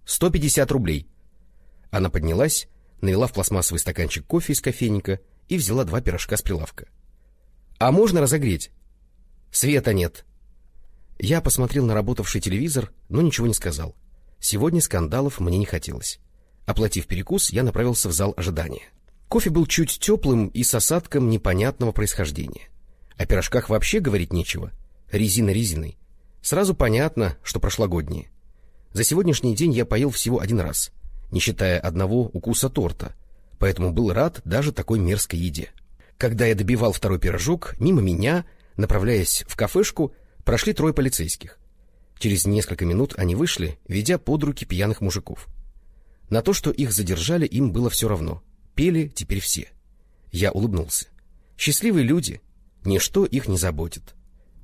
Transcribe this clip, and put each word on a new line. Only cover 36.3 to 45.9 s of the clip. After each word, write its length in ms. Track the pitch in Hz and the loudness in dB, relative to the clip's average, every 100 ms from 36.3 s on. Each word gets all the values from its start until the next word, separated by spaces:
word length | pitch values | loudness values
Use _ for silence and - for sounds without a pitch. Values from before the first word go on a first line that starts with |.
| 113 117 | 2 2
я 80 | |
добивал 380 | 104 98 120 117 | 2 2 2 2
второй 260 | 95 95 90 | 0 0 0
пирожок, 560 | 90 85 104 170 - - | 0 0 0 -2 -4 0
мимо 220 | 170 170 | 2 4
меня, 420 | 95 85 110 175 170 - - - | 4 2 2 0 -2 -12 -12 -2
направляясь 680 | 104 104 104 113 87 - - | 2 2 2 2 2 -2 -4
в 80 | - | -4
кафешку, 580 | 110 180 208 - 147 - - - | 0 2 0 0 -4 -6 -20 -8
прошли 280 | - 113 214 | 0 0 0
трое 220 | - 160 | 0 0
полицейских. 640 | 147 131 - 78 - - - - _ - _ - - | 2 0 0 -4 -6 -10 -20 -20 _ -20 _ -20 -4
Через 280 | 113 101 101 | 0 2 2
несколько 400 | 104 - 85 87 | 0 0 -2 0
минут 280 | 90 139 - | 0 0 -2
они 180 | 90 | -2
вышли, 440 | 92 170 - 80 - - | 0 0 -2 -6 -8 -6
ведя 280 | 95 110 180 | -2 0 0
под 260 | - 151 | 0 -2
руки 200 | 147 - | -2 -4
пьяных 360 | - 90 104 107 | -4 -2 0 0
мужиков. 480 | 95 95 - - - - - - - | -2 -4 -6 -12 -14 -16 -18 -20 -20